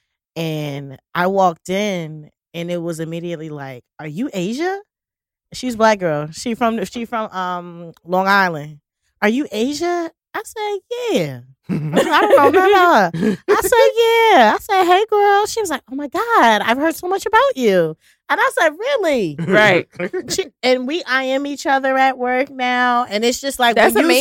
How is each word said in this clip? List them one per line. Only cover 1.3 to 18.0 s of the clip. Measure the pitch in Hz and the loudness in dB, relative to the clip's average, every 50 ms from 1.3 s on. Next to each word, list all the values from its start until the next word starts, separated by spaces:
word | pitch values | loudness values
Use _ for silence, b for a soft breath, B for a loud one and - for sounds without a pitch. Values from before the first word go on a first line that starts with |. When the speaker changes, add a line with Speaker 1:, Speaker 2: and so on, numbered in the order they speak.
| 196 196 190 180 165 - _ - | 2 2 2 2 0 -2 _ -6
Speaker 1:
in, | 185 196 208 208 190 175 160 151 156 151 151 - _ _ _ _ - | -4 -4 -2 -4 -4 -6 -8 -10 -12 -16 -18 -20 _ _ _ _ -12
and | 170 170 175 | -12 -8 -8
it | 175 | -6
was | 175 165 175 165 156 | -6 -6 -6 -6 -6
immediately | 165 160 165 170 170 170 170 151 160 156 | -8 -8 -8 -8 -8 -10 -10 -10 -10 -12
like, | 151 143 135 135 131 123 _ _ _ - | -12 -12 -14 -14 -16 -18 _ _ _ -16
"Are | 151 | -14
you | 156 147 190 262 294 - | -12 -8 -8 -8 -6 -4
Asia?" | 190 175 208 233 277 339 381 392 403 415 _ _ _ _ _ _ _ _ _ _ _ _ _ | -4 -4 -4 -4 -4 -4 -6 -6 -8 -12 _ _ _ _ _ _ _ _ _ _ _ _ _
She's | - - 254 254 226 | -14 -8 -8 -8 -2
a | |
black | 208 220 220 214 196 | 2 2 2 2 2
girl. | 180 165 151 147 151 156 | 0 -2 -2 -2 -4 -8
She | 160 - - 247 220 | -10 -8 -6 -6 -4
from, | - 247 226 226 220 190 | -2 -2 -2 0 -2 -6
she | - - 240 233 | -6 -8 -10 -10
from, | - 247 220 220 - | -6 -6 -8 -8 -6
um, | - 185 185 180 180 180 175 175 170 170 175 165 - _ _ | -6 -6 -6 -6 -6 -8 -10 -12 -16 -16 -18 -18 -20 _ _
Long | 170 180 185 190 | -2 -2 0 2
Island. | 196 202 196 190 180 160 147 147 151 151 147 _ _ _ _ _ _ _ _ | 4 4 4 4 2 0 -4 -8 -12 -16 -20 _ _ _ _ _ _ _ _
"Are | 208 214 | 0 0
you | 226 269 302 - | 0 0 -4 -4
Asia?" | - 208 233 277 294 294 339 349 349 349 330 330 - _ _ _ - | -4 -4 -2 -2 -2 -4 -4 -2 -2 -2 -4 -6 -10 _ _ _ -14
I | 381 453 | -14 -14
said, | - - 440 427 415 415 392 - _ 480 480 494 453 | -12 -10 -8 -6 -6 -6 -8 -8 _ -10 -6 -4 -2
"Yeah." | 349 208 160 143 131 120 123 131 135 _ _ | -2 -2 -2 -4 -8 -14 -18 _ _ _ _
Speaker 2:
<laughs> | - | -8
Speaker 1:
I | 175 | -6
don't | 160 151 151 156 - - 339 302 330 415 415 - | -6 -4 -2 0 0 2 2 2 2 4 4 6
know | 302 285 269 | 6 6 6
nothing | 302 370 370 381 415 | 4 4 4 4 6
about | 381 349 349 302 226 190 170 175 | 6 6 6 6 4 4 2 0
her. | 160 196 220 185 - _ | -2 0 0 -2 -2 _
I | - 415 320 | 0 2 2
said, | 349 381 - 453 539 539 440 453 466 453 453 466 453 440 392 | 2 2 4 4 4 4 4 2 2 4 4 4 4 6 6
"Yeah." | 285 226 214 302 | 6 6 6 4
I | 370 | 0
said, | - - 403 370 359 | -2 0 2 2 4
"Hey, | 339 359 381 440 - | 4 4 4 2 2
girl." | 415 415 403 415 403 403 427 | 2 2 4 4 4 2 2
She | 403 - 453 | 0 -4 -6
was | 415 330 | -4 -4
like, | 285 254 - _ | -6 -8 -8 _
"Oh | 262 | -10
my | 285 294 | -10 -8
God, | 240 - 359 453 466 466 381 269 233 214 202 | -6 -4 -4 -2 2 4 4 6 6 4 4
I've | - 226 269 | 2 0 0
heard | 269 302 330 302 | 2 0 -2 -2
so | - - | -4 -6
much | 359 381 381 - | -4 -4 -4 -2
about | 415 427 453 554 554 - | 0 2 2 2 2 0
you." | 262 247 208 190 180 165 156 160 - | 0 2 2 4 4 2 0 -4 -10